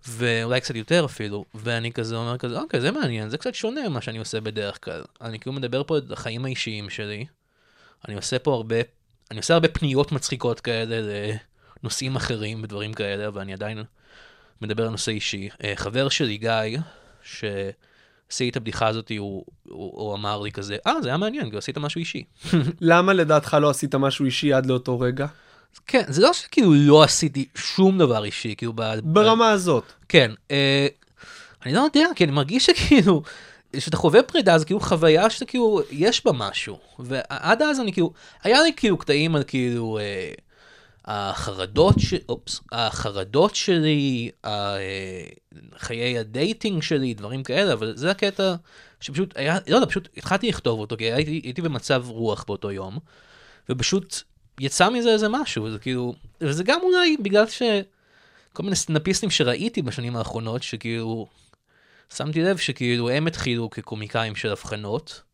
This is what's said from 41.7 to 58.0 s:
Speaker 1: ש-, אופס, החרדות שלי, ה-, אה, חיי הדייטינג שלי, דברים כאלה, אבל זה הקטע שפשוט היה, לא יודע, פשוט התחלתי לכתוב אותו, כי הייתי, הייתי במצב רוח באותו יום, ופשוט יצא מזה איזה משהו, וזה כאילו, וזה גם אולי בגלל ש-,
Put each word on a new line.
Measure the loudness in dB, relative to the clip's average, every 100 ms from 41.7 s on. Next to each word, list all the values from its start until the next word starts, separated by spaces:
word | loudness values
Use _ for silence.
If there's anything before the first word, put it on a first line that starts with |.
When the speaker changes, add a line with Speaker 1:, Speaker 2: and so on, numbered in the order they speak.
| 4 4 4
Speaker 1:
ש-, | 2 -4 -4
אופס, | -8 -8 -12 -8
החרדות | -4 -4 -2 -6 -6 -2 2 2
שלי, | 2 0 2 4 2 2 -2 -6 -10
ה-, | -8 -6 -4 -6
אה, | -6 -8 -8 -12 -14 -18 _ -20 -20 -14
חיי | -10 -4 -2 -4
הדייטינג | -6 -2 -2 -2 -2 -2
שלי, | 0 0 0
דברים | -4 -8 -10
כאלה, | -4 0 0
אבל | 0 -2 -4
זה | -4
הקטע | 0 -2 0 -2 -2 _ -20 -20 _
שפשוט | -10 -4 -4 -4
היה, | -2 -2 2
לא |
יודע, | 2 2
פשוט | -2 -8 -14
התחלתי | -4 -2 0
לכתוב | -2 -2 -2
אותו, | -4 -4
כי | -2
הייתי, | 0 -2 -4
הייתי | -6 -6
במצב | -4 -4 0 -2 -2
רוח | -4 -2 -2 -4
באותו | -6 -6
יום, | -6 -8 -10 -12 _ _ -20 -20 _ _
ופשוט | -4 0 -2 -2 -12 -14 _ _ -8
יצא | -6 2 2
מזה | 4 2
איזה | 2 2
משהו, | 0 -2 -4
וזה | -4 -6
כאילו, | -4 -4 -4 -8 -16 _
וזה | -4 -2
גם | 0 0
אולי | 2 4 4 2
בגלל | 2 2 2
ש-, | 0 0 0 -4 _